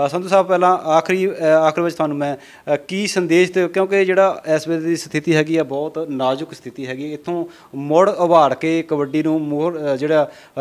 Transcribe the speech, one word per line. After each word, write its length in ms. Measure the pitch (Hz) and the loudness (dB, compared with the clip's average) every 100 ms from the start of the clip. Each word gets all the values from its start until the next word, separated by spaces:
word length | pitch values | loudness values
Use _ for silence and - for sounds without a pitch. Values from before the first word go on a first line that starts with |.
| 143 | -2
ਅ, 20 | |
ਸੰਧੂ 200 | 170 185 | -2 2
ਸਾਹਿਬ, 200 | 196 180 | 2 4
ਪਹਿਲਾਂ 300 | 180 180 180 | 2 4 2
ਆਖਰੀ, 500 | 160 160 160 185 190 | 2 2 2 0 -2
ਅ, 160 | 170 | 0
ਆਖਰ 380 | 160 156 160 156 | 2 4 4 0
ਵਿੱਚ 140 | 170 165 | -2 -2
ਤੁਹਾਨੂੰ 220 | 156 143 | -4 -2
ਮੈਂ, 200 | 143 135 - - - | -4 -6 -12 -12 -4
ਅ, 20 | 143 | -4
ਕੀ 320 | - 190 202 | -2 -4 -2
ਸੰਦੇਸ਼ 440 | 190 170 170 180 | -2 2 2 2
ਦਿਓ, 160 | 185 175 | 0 -2
ਕਿਉਂਕਿ 380 | 185 196 196 185 | 0 0 2 2
ਜਿਹੜਾ 380 | 185 190 - 156 156 | 4 2 0 -2 -2
ਇਸ 120 | 156 | 0
ਵੇਲੇ 140 | 165 | -4
ਦੀ 140 | 160 165 | -2 -4
ਸਥਿਤੀ 400 | 151 156 160 156 | -4 -4 0 2
ਹੈਗੀ 220 | 151 160 | 2 0
ਆ, 60 | |
ਬਹੁਤ 440 | 139 139 156 156 156 | -2 -4 -6 -6 -6
ਨਾਜ਼ੁਕ 440 | 135 131 135 160 | -2 -2 -2 -6
ਸਥਿਤੀ 340 | 139 123 135 127 | -14 -16 -12 -10
ਹੈਗੀ। 260 | 131 147 | -8 -10
ਇੱਥੋਂ 320 | 147 170 175 170 - - 139 | -10 -6 -6 -6 -12 -16 -10
ਮੁੜ 340 | 143 156 196 | 0 4 4
ਉਭਾਰ 460 | 170 175 165 139 127 | 2 4 4 4 2
ਕੇ 260 | 160 165 | -2 -2
ਕਬੱਡੀ 420 | 160 151 139 151 | -2 -4 -2 -2
ਨੂੰ 180 | 156 160 | 0 -2
ਮੋਹਰ, 520 | 147 147 165 160 147 | -2 -4 -4 -4 -4
ਅ, 40 | 131 | -2
ਜਿਹੜਾ, 340 | 151 156 147 - - 139 | 0 2 0 -6 -12 -6